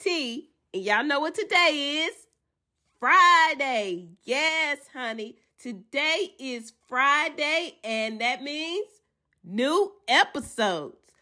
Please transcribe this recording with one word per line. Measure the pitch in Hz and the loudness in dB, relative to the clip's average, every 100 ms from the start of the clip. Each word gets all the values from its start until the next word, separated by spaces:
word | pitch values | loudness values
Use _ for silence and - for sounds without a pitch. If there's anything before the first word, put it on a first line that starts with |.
T, | 392 339 254 240 - _ _ | -4 -2 -4 -8 -14 _ _
and | 190 | -6
y'all | 190 208 | 0 0
know | 285 285 | 2 0
what | 311 | -2
today | 320 427 370 349 302 277 294 330 | -4 0 2 4 2 -2 -2 -4
is? | - - _ _ _ _ _ _ - | -6 -20 _ _ _ _ _ _ -4
Friday. | - 359 349 339 320 285 269 240 202 175 175 175 | 4 6 8 8 4 2 -2 -2 -2 -6 -10 -14
Yes, | - 262 311 320 302 285 - | -4 -2 0 0 -2 -2 -8
honey. | 254 240 226 214 - _ _ | -10 -8 -8 -10 -14 _ _
Today | 247 202 - 277 311 330 392 - | -14 -14 -8 -4 0 0 -4 -8
is | 262 240 226 - - | -10 -10 -12 -20 -6
Friday, | 247 277 285 320 302 294 320 349 - | 0 4 4 0 -2 -2 -2 -4 -10
and | 220 220 220 220 | -6 -4 -4 -2
that | 233 262 | -2 -4
means | 277 294 320 359 508 _ _ _ _ _ | -6 -8 -6 -6 -8 _ _ _ _ _
new | 170 202 262 349 403 - - | -10 -2 0 2 0 -4 2
episodes. | 269 392 285 233 - 208 170 143 - _ _ | 2 2 -2 -8 -2 -2 -2 -6 -14 _ _